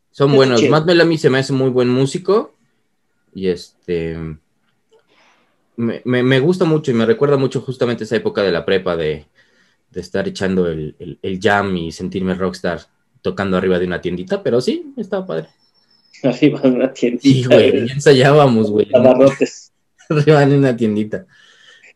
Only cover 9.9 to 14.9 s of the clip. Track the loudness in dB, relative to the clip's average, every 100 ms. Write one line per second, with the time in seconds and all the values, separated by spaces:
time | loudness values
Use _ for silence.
9.9 | -16 -10 -6 -6 -6 -4 -2 -2 -4 -10
10.9 | -14 -18 -12 -10 -4 0 0 -2 -4 -6
11.9 | -10 -8 -6 -4 -4 -6 -6 -6 -8 -12
12.9 | _ _ _ -8 -4 -2 -2 0 -2 -2
13.9 | -4 -6 -8 -6 -6 -2 -2 -2 -6 -8